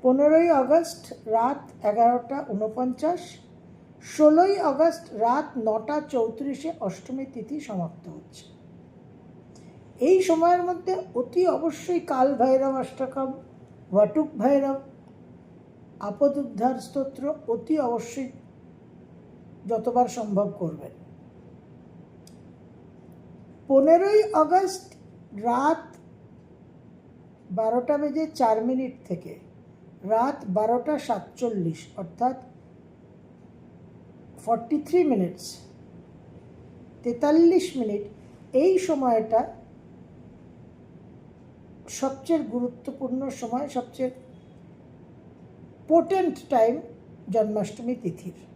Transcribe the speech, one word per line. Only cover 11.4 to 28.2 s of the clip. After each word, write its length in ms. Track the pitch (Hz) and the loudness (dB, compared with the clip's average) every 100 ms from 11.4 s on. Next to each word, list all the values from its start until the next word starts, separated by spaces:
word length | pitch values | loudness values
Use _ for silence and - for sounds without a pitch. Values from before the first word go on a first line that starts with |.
| 359 269 | 2 2
অবশ্যই 440 | 320 - - 349 - | -4 -6 -4 -4 -2
কাল 180 | 262 262 254 | 0 2 4
ভৈরব 340 | 262 262 269 269 | 4 4 2 -2
অষ্টকম, 460 | 254 - 262 269 269 277 - - - - - | -6 -8 -8 -4 -6 -8 -16 -20 -20 -20 -2
বটুক 340 | 190 208 311 302 - | 2 4 2 -2 0
ভৈরব, 360 | 240 277 277 269 - - - - - - - - - - - - 202 | 2 2 2 -4 -8 -20 -20 -20 -20 -20 -20 -20 -20 -20 -20 -12 -10
আপদ 260 | 202 285 285 | 2 2 2
উদ্ধার 340 | 247 196 240 262 - | -6 0 0 0 -6
স্তোত্র 360 | 277 - - 277 311 - | -6 -6 -6 -6 -6 -4
অতি 220 | 233 - 311 247 | -6 -2 -2 0
অবশ্যই 420 | 233 220 - 254 - - - - - - - - - - - - - 190 | -4 -6 -10 -10 -12 -20 -20 -20 -20 -20 -20 -20 -20 -20 -20 -20 -18 -6
যতবার 360 | 226 220 240 240 247 | -4 0 0 0 -2
সম্ভব 320 | 208 196 202 - | -4 -2 -2 -4
করবেন। 340 | 165 143 - - - - - - - - - - - - - - - - - - - - - - - - - - - - - | -8 -8 -16 -20 -20 -20 -20 -20 -20 -20 -20 -20 -20 -20 -20 -20 -20 -20 -20 -20 -20 -20 -20 -20 -20 -20 -20 -20 -20 -20 4
পনেরোই 520 | 269 285 339 392 427 427 320 | 4 8 6 6 4 4 2
আগস্ট 440 | 302 359 381 - - - - - - 202 226 | 4 2 0 -6 -14 -20 -20 -20 -18 -8 -2
রাত 360 | 240 285 320 - - - - - - - - - - - - - - - - - 190 | 0 2 0 -6 -20 -20 -20 -20 -20 -20 -20 -20 -20 -20 -20 -20 -20 -20 -20 -10 -2
বারোটা 360 | 220 240 240 285 | 0 0 0 0
বেজে 240 | 294 285 | 0 -2